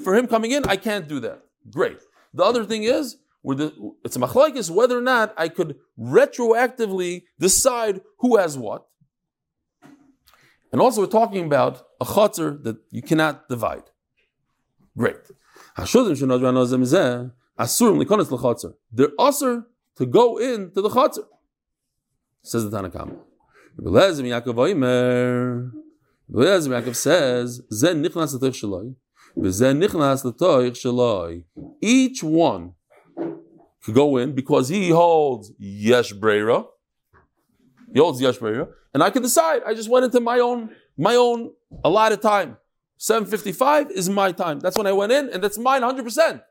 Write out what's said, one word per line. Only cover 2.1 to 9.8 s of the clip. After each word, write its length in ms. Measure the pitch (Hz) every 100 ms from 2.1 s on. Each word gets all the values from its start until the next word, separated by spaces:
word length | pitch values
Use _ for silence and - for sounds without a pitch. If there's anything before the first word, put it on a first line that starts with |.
| _ _
The 100 | 135
other 200 | 190 240
thing 200 | 202 220
is, 340 | 220 311 254 - _ _
where 140 | 131 135
the, 380 | 151 - 104 -
it's 120 | - 123
a 40 |
machlokes 500 | 123 247 311 254 165
whether 280 | 175 247 247
or 40 |
not 320 | 247 247 214 165
I 120 | 165
could 300 | 170 160 143 _ -
retroactively 1300 | 117 147 240 - 233 226 247 247 220 190 180 180 - -
decide 640 | 180 - 254 240 220 190 - _
who 180 | 247 220
has 180 | 170 139
what. 300 | 104 - - _ _ _ _ _ _ _ _ _